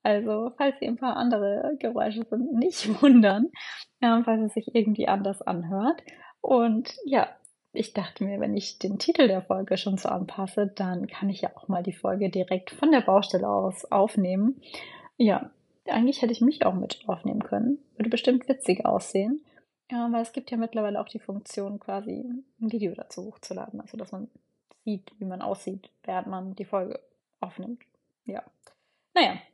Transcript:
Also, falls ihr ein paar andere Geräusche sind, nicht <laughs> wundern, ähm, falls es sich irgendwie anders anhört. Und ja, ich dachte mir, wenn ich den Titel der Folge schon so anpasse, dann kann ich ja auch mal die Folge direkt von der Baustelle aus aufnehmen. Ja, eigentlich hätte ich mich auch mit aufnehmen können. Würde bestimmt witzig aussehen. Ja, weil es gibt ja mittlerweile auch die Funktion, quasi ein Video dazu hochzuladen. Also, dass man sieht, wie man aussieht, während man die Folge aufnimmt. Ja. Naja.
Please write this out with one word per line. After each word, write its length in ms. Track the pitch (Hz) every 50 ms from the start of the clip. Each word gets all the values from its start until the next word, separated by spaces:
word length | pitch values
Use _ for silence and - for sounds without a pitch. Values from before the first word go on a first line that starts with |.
Also, 480 | _ 214 208 208 226 220 214 214 226 247 247 -
falls 240 | 285 277 269 277
ihr 60 | - -
ein 80 | 240
paar 180 | 233 262 247 -
andere 640 | - 247 247 240 208 202 202 202 - - - 302 269
Geräusche 460 | - 226 240 - - 220 214 226 226
sind, 300 | - 220 240 247 311 277
nicht 340 | 226 269 370 339 - - 214
<laughs> 140 | 214 -
wundern, 440 | 302 285 254 240 214 196 190 208 254 349 - - - - - - - _ _ _
ähm, 240 | 247 233 226 233 233
falls 180 | 233 220 220
es 120 | 220 208 -
sich 200 | 220 - - -
irgendwie 320 | 233 208 214 208 - -
anders 360 | - 196 202 196 196 196 -
anhört. 600 | - - 185 170 170 165 196 190 214 269 330 - - - - - - - _ _
Und 520 | - - 262 240 233 233 214 220 - - - 554 440
ja, 240 | 285 262 233 - - - _ _ - _ _ _ _
ich 200 | - - 220 -
dachte 320 | _ 208 170 - - - 196
mir, 160 | 196 202 196
wenn 160 | - 208 202
ich 240 | 202 - - - _
den 180 | - 196 202 208
Titel 300 | - - 339 - 277 220
der 140 | 190 185
Folge 340 | 185 - 190 190 196 - 190
schon 200 | 190 - 208 190
so 120 | 190 - -
anpasse, 580 | - 185 190 - - - 190 190 - 214 208
dann 400 | 196 202 - 190 180 180 180 196
kann 220 | - - - 202 196
ich 140 | 190 -
ja 80 | - - -
auch 140 | - - -
mal 160 | 190 180 180
die 80 | 196
Folge 380 | 175 - - 208 185 202 208 185
direkt 400 | - 190 185 - 190 185 185 -
von 200 | - - 285 311
der 120 | 311 254
Baustelle 460 | - - 190 202 185 - - 180 - -
aus 360 | - 196 196 190 190 - - -
aufnehmen. 680 | - 202 196 214 - 208 185 180 185 190 208 247 269 - - - - - - - - - - - _ -
Ja, 340 | 247 214 190 - - - _ _ _ _ _ _ _
eigentlich 340 | - - 220 233 262 277 -
hätte 120 | 254 233
ich 80 | 233 -
mich 260 | 233 262 302 - -
auch 80 | 185 190
mit 300 | 185 196 - - - -
aufnehmen 380 | - 180 170 - - - 214 -
können. 340 | - 202 208 220 240 285 - _ _ _
Würde 160 | - 220 226
bestimmt 380 | 233 226 - - 254 247 - -
witzig 360 | 262 269 - - 185 190 -
aussehen. 600 | - - 190 - - - 196 196 226 285 311 _ _ _ _ _ _ _ _ _ -
Ja, 140 | 247 240 233 233
weil 100 | 233 233
es 80 | 233 233
gibt 220 | - 269 247 -
ja 40 | 247
mittlerweile 440 | 226 226 226 226 220 214 202 208 196
auch 80 | 214 -
die 100 | - 214
Funktion, 640 | - - 196 202 - - - - 196 196 202 202
quasi 400 | - - 196 202 208 226 - -
ein 240 | - 247 247 262 269 _ _ _ 226 214
Video 240 | 220 226 208 175 -
dazu 300 | - - _ - - 185
hochzuladen. 560 | 214 - _ - - 190 185 - - 202 208
Also, 160 | - - -
dass 160 | 220 196 190
man 180 | 202 190 214 - _ - _ _ _ _ _ _ _ _ _
sieht, 260 | 220 208 190 _ - _ _
wie 60 | 202
man 180 | 190 185 185
aussieht, 480 | - 202 196 190 - 185 196 190 _ - _ _ _
während 240 | - 185 185 - 202
man 260 | 190 185 185 190 190
die 100 | 196 196
Folge 360 | - - 196 180 - - - _ _ _ _ _ _ _ _
aufnimmt. 420 | - 185 - - 190 220 240 - - _ _ _ _ _ _ _ _
Ja. 200 | - 196 - - _ _ _ _ - _ _ _ _ _ _ _ _ _
Naja. 240 | 359 285 196 - - - _